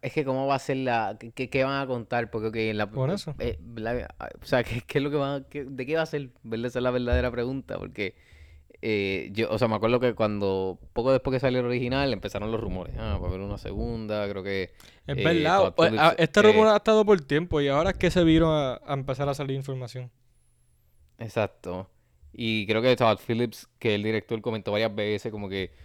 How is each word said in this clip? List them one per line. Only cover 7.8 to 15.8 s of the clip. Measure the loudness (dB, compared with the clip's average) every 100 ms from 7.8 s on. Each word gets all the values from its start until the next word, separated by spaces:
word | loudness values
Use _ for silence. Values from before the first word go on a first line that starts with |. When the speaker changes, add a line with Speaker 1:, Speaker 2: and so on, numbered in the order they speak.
| -8 -6 -8 -8 _ -20 -20 -20 _ -10
Speaker 1:
Eh, | -4 -2 0 -2 -4
yo, | -4 -2
o | 2
sea, | 2
me |
acuerdo | 2 2 2
que | 2
cuando, | 0 0 0 0 0 -2 -6 -8
poco | -2 2
después | 2 2
que | 0
salió | 0 0
el | 0
original, | -2 -2 0 -2
empezaron | -2 -6 -6 -4
los | -4
rumores. | -4 -6 -6 -8
Ah, | -4 -2
va | -2
a |
haber | -4
una | -6 -8
segunda, | -8 -6 -4 -6 -4 -4 -4
creo | -6
que, | -4 -4 -4 -8 -20 -16 -8
Speaker 2:
Es | -2
Speaker 1:
eh, |
Speaker 2:
verdad, | 0 2 2 4
Speaker 1:
Todd | 4
Speaker 2:
o, | 4